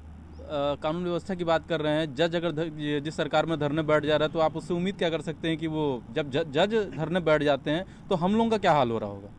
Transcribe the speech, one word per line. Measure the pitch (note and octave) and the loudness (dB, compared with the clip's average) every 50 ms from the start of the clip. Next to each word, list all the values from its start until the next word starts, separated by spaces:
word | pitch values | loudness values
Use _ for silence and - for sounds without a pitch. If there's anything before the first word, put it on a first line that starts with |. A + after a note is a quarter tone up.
| - - - - - - - - | -18 -18 -18 -18 -18 -18 -16 -16
अ, | - - D#3 C#3+ C#3+ C#3+ C#3+ C3 - | -12 -6 -4 -2 0 0 -2 -2 -2
कानून | D#3 D#3 F3 F3+ | -2 -2 -2 -2
व्यवस्था | F3 F3 E3 - - F#3+ | -2 -2 -4 -4 -4 -4
की | F3 F3 | -4 0
बात | E3 E3 D#3+ D3+ - | 2 2 2 2 0
कर | E3+ D#3 | -2 0
रहे | D3+ D3+ D3+ | 0 2 2
हैं, | D#3 D#3+ D#3 B2+ | 0 0 -2 0
जज | A#2+ E3 F3 E3 | 0 0 2 2
अगर | F3 E3 F3 | 0 0 0
ध-, | D#3 C#3+ E3 E3+ D3+ D#3 | -2 -2 -4 -4 -4 -6
ये | D3 D3 D3 D3 | -4 -2 -2 -2
जिस | C#3+ D#3 D3+ - | -2 -4 -4 -4
सरकार | D#3+ C#3+ D#3+ D#3 D3+ | -4 0 2 2 2
में | D#3 E3 D3+ | 2 0 0
धरने | D3 D3 C#3+ D#3+ | 0 0 0 0
बैठ | D#3+ D3 D3+ D3+ D3 | 2 4 2 2 4
जा | D3 D3+ D3 | 4 2 2
रहा | D3+ D#3 | 2 2
है | D#3 | 2
तो | E3 | 2
आप | D#3+ D#3 D#3 D#3+ | 0 0 0 -2
उससे | C#3 - F#3 | -4 -4 -2
उम्मीद | F3 F3 F#3+ G3 - | 0 0 -2 -2 0
क्या | F#3+ E3+ | -2 0
कर | D#3+ D#3 | 0 -2
सकते | C#3+ F3 D3+ - - E3 | -4 -4 -8 -4 -2 -2
हैं | D#3+ D3+ | -2 -2
कि | D#3+ D#3+ | -2 -4
वो | D#3 D#3 D#3 D3 C3 A#2+ - - A2+ | -2 0 0 0 -2 -2 -6 -6 -4
जब | D3 D#3 C#3+ | -4 -4 -2
ज-, | B2 C#3 E3 D#3+ | 0 -2 -2 0
जज | B2+ D3 F3 G#3 A3+ A3+ G#3 F3 - - | 2 2 2 2 2 0 0 -2 -4 -4
धरने | D#3+ D#3 E3+ F#3 | -4 -2 0 0
बैठ | E3+ D#3+ D3+ D3+ C#3+ | 4 4 4 4 6
जाते | D3 C#3+ C3 - D3+ | 4 2 2 2 0
हैं | D3 E3 F#3+ - - - - - | -2 -2 -2 -6 -12 -12 -4 -2
तो | G3 | 0
हम | E3 E3+ F#3 G#3 | 2 2 2 4
लोगों | A3 A3+ A3+ | 4 4 4
का | A3 G#3+ | 2 2
क्या | G3+ F#3 | 4 4
हाल | D#3 D3 C3+ A#2 | 6 6 4 4
हो | A#2 A2 | 2 -2
रहा | G#2+ G2+ | -2 -4
होगा? | G2+ G2 G2 G2+ - | -8 -8 -12 -16 -18